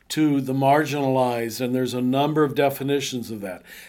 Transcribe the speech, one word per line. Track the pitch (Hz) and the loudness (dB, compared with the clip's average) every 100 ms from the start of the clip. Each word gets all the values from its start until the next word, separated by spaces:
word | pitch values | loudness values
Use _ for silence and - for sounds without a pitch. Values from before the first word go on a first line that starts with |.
| _ | _
to | - 151 139 | 0 2 2
the | 131 | 0
marginalized, | 131 135 147 147 147 135 131 123 120 117 110 | 0 4 4 2 -2 0 2 2 0 -4 -4
and | 127 | -2
there's | 127 123 | 0 -2
a | 123 | -2
number | 123 131 147 156 | 0 2 2 2
of | 151 | 0
definitions | 135 139 139 139 143 131 127 110 | 2 0 0 -2 -2 -2 -8 -8
of | 110 | -10
that. | 98 87 - - | -10 -12 -16 -20